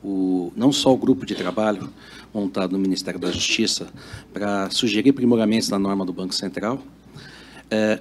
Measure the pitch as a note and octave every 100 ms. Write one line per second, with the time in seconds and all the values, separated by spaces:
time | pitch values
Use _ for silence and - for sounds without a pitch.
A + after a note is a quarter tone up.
0 | G2+ F#2+ F#2 F#2 F2 - B2+ C#3+ C3+ C3
1 | - C3 - G2 F#2+ - G#2+ G2 F#2 -
2 | - - - G#2+ G2 G2+ F#2 G2 F#2+ F#2
3 | F#2 F2+ F2+ F#2 - - G#2+ - G2 -
4 | - - - - G#2 G2+ F#2+ - A#2 G#2
5 | C3 C3+ B2 A#2 G#2+ A2 A2 G2+ G2 G2
6 | F#2 F2+ F#2 - G2+ F2+ G2+ C3+ - -
7 | - - - - - - - A2 G#2+ A2